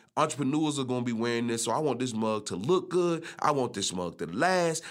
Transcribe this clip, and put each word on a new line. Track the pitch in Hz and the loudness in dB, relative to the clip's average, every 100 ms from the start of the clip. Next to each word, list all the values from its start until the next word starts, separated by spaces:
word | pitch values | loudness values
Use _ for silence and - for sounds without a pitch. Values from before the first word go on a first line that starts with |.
| _ - | _ 0
entrepreneurs | 151 147 135 151 151 139 | 0 0 0 2 0 0
are | |
gonna | 127 123 123 | 0 0 0
be | |
wearing | 110 120 117 120 | 0 0 0 0
this, | 117 | 0
so | 120 | 0
I | 123 | 2
want | 151 151 | 2 0
this | 127 | -2
mug | 110 110 107 - | 0 0 0 -2
to | 90 | -4
look | 131 180 185 | 2 2 2
good. | 175 175 165 165 - | 0 2 0 -6 -2
I | - | 0
want | 143 120 | 2 0
this | - - | -2 -4
mug | 90 87 85 | -4 -4 -6
to | 80 | -6
last. | 95 175 185 170 156 - | 0 2 4 2 0 -6